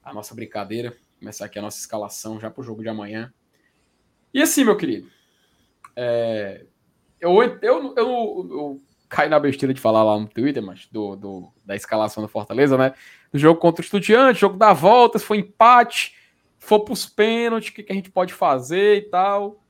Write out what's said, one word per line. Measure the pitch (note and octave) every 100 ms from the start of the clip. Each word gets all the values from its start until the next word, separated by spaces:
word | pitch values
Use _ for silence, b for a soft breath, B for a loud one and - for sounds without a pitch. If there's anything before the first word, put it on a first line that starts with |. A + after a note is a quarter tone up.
a | -
nossa | G2+ G#2+
brincadeira, | A2 A2 G#2+ G2 A2 A#2+ - _ _
começar | G#2 G#2
aqui | G#2 G#2
a |
nossa | G#2 -
escalação | - A2 G#2 - A2+ A2
já | A2
pro | B2
jogo | A#2+ A2
de | A2
amanhã. | A2 G#2 A2 A#2+ _ _ _ _ _ _ _ _ _ _
E | C4
assim, | D#4 D4
meu | A#3 -
querido, | D3 G#2 - _ _ _ _ _ _ _ -
é, | - B2 A#2 A2+ A2 G2+ G2 _ _ _ _ _ _
eu, | E3+ F#3
eu, | A#3+ -
eu, | A3 D#4 C4+ B3
eu | A#3 B3 A3 F3+ F3+ C#3 D3 C#3 _ _ _
caí | - D3+
na | D3+
besteira | C#3+ C3 C3+
de | C3
falar | A2+ A2
lá | A2 G#2+
no | G#2+
Twitter, | - C3+ C#3
mas | G2 F#2 _
do, | A2 G2+ G2
do, | G2+ F#2+ F2 _
da | -
escalação | G2 - A2 G#2+ -
do | G#2+
Fortaleza, | A2+ G#2 A#2+ C#3+ C3
né? | C3 C3 b b b
Do | C#3+
jogo | D3+ E3
contra | E3+ E3
o |
Estudiantes, | E3 G3+ G3 A3+ C4+ A#3+
jogo | G3 F#3
da | A3
volta, | E3 E3+ A#3+ A#3 A3
se |
for | -
empate, | G#3+ - _ A3+ B3 A#3+ - - b b b _ _
se | -
for | G#3+
pros | G#3 A#3+ -
pênaltis, | - G#3+ A#3 A#3 A3+ G#3+
o |
que, | -
que | G#3
a |
gente | G3 F#3
pode | - F3+
fazer | - F3 C3+ B2 F3 G#3 G#3
e |
tal. | G#3 F3 G3 G3+ G3+ G#3 _